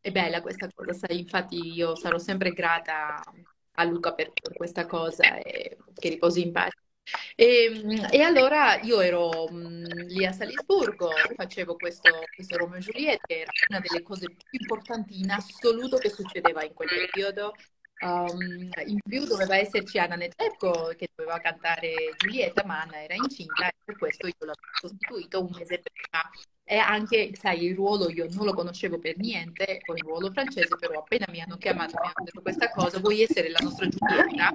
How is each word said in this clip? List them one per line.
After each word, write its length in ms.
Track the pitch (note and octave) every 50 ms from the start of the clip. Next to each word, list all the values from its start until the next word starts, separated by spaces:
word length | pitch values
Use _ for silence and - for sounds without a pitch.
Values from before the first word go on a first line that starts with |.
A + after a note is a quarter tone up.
è 100 | _ G3+
bella 300 | F#3+ G3 F3 E3 E3 E3+
questa 280 | E3+ - F#3+ F#3+ F#3+ F#3 -
cosa, 180 | - - -
sai, 280 | F3 F3 - F3+ F3 F3+
infatti 520 | F3 F3 - F#3+ F3+ - F3 E3+ E3 E3+ E3
io 200 | E3 E3+ E3 D#3+
sarò 220 | E3 - F3 E3+ E3+
sempre 340 | E3+ - G3 F#3+ F#3+ F#3
grata 680 | F3 F3+ F3 E3 E3+ E3 E3+ - D#3 D#3 D3+ D3+ D3+ D3 D#3 - - - - _ _ _ _ _
a 120 | _ - E3+
Luca 300 | E3+ E3+ E3+ E3+ E3+ -
per, 180 | - E3 -
per 200 | - - - - -
questa 320 | - E3+ E3+ F3 - E3+
cosa 500 | E3+ F3 E3+ E3 E3 E3 - - - - -
e 380 | - - - - - - - _ - - -
che 140 | - - E3+
riposi 340 | D#3+ E3 E3+ F3 E3+ F3
in 100 | F3 F3
pace. 240 | E3+ F3 F3+ F3+ - _ _ _ _ _ _ - - - - - -
E, 720 | - A3+ A#3+ B3 A#3+ A#3 A3+ A3+ A3 G#3+ G#3+ A3 A3 G3+ -
e 100 | A3+ C#4
allora 580 | D4+ E4 E4+ C#4 B3+ C4+ D4 D4+ C#4+ A#3+ G3 -
io 180 | G#3+ A3+ A#3+ G#3
ero, 480 | F#3 F3+ F3 F3 F3 E3 E3 E3 E3 E3
mm, 340 | F3 E3+ E3+ E3+ E3+ E3+ E3+ E3+ E3+ E3+ F3 F3
lì 160 | F3+ F#3+ F#3+
a 60 | F#3
Salisburgo, 840 | F#3+ - G#3+ A3 B3+ C#4+ - - G4 G4 C#4 G#3 - - F3+ E3 D#3+ - - - -
facevo 400 | - F#3 F#3 - - F3+ E3+ E3+
questo, 480 | E3+ F3+ F3 E3+ - - - E3 D#3+ D#3+ - -
questo 220 | - F#3+ F#3 F3
Romeo 220 | E3+ F3 F3 F3 F3+
e 40 |
Juliet, 380 | F#3 G#3 A3 A#3+ D4 D#4 B3 - -
che 140 | - E3 D#3+
era 100 | D#3+ E3 - - - -
una 120 | G#3 F#3+
delle 220 | F#3 F3 E3+ E3+
cose 260 | E3+ - G3+ F#3+ F#3 F3
più 300 | - _ _ _ - B3+
importanti 580 | G#3 G3+ A#3 G#3+ - - A#3+ A3 G#3 F#3+ G3 F#3+
in 100 | F#3+ F#3+
assoluto 680 | G3+ G#3 G3+ - - - - A#3+ A3+ A#3 B3+ C4 C4 B3+
che 120 | A#3+ G#3
succedeva 540 | G3+ - G3 F#3 - F#3 - - - D#3 D#3
in 100 | D#3 -
quel 140 | - E3 D#3+
periodo. 680 | F3+ F3 F3+ F3+ F#3 G3 G3 G3+ G3 G3+ G#3 G#3 G#3 - - _ _ _ _ _ _ -
Um, 680 | - F3+ F3 F3 F3 F3 F3 F3+ F3+ F3+ F3 F3 F3+ F3+ - E3+ D3
in 120 | - G#3 G#3 -
più 200 | G#3 G#3+ C4+ C#4+
doveva 320 | - A3+ G3 F#3+ F#3+ F#3+
esserci 420 | F#3+ G3+ G3+ - G#3+ F#3+ - - G3+
Anna 160 | F3 F3 F3
Netrebko 800 | F3 F3 F3 - - G#4+ A4+ A4 - - F#3 F3 E3 D#3+ E3 E3+
che 120 | - F#3 E3+ _
doveva 240 | - D#3+ D#3+ E3 E3+
cantare 720 | - E3 E3 E3 - E3 E3 E3 E3 E3 D#3+ D#3+ D#3+ D#3 D#3
Giulietta, 480 | - - G3 A3+ C4 G#3+ F3 F3 - G3+
ma 180 | G3 E3 D#3
Anna 200 | D#3+ E3 D#3 D3+
era 120 | D3+ D#3 F3
incinta 520 | G3+ B3+ C4+ - - E3+ D#3+ - - F#3 F3+
e 40 | - _ _
per 140 | - G#3 -
questo 280 | - D#3 - - - F3+
io 60 | E3+ _
l'avevo 220 | D#3 D#3 D3+ _ - - - -
sostituito 640 | - F3+ G3+ F#3+ - - B3 G3+ E3+ - - F#3+
un 80 | F#3 F3+
mese 280 | F3+ F3 E3+ E3+ F3+ F3
prima. 500 | _ - _ - - - - E3 E3 - - - - _ _ _
E 140 | _ - G#3+
anche, 580 | - - - G#3+ G#3+ G#3+ G#3+ A#3 A3 G3+ - G3
sai, 300 | - - G3+ F3+ E3+ E3+
il 100 | F3 F#3
ruolo 340 | F#3 G3 G3+ G#3 G3+ F#3 E3+
io 180 | E3+ E3 E3 E3
non 140 | F3 G3 G#3
lo 80 | G#3
conoscevo 460 | F#3+ F#3 E3+ F3 F3 - - F#3 E3+ E3+
per 180 | E3+ D#3+ E3
niente, 640 | E3+ G3+ A#3 A3+ F3+ E3 E3+ E3+ - F#3+ G3 F#3+ - -
poi 120 | - E3
il 80 | E3 D#3
ruolo 260 | D#3 D#3+ E3 F#3 G3
francese, 460 | F#3+ C#4 C4+ C4+ - G3 E3+ - -
però 240 | - - E3 D#3+ D3+
appena 260 | D#3 - A3 A#3+ G3+ F3+
mi 100 | E3+ E3
hanno 160 | E3 F3+ G3+
chiamato, 420 | F#3+ - G3+ F3+ F3 E3 E3 E3 E3
mi 40 | E3+ E3+ D#3+
hanno 100 | - F#3+
detto 180 | F3 - F#3
questa 260 | - F#3 F3 E3 C#3+ -
cosa, 320 | - G3+ F3+ F3 F3+ F#3+
"Vuoi 220 | F#3 G#3 G#3 G#3+
essere 260 | A3+ A3 - G3 E3 E3
la 100 | E3 -
nostra 260 | - - - - F#3+ F3+
Giulietta?" 640 | - - - - - - - - - D3 E3+ F#3+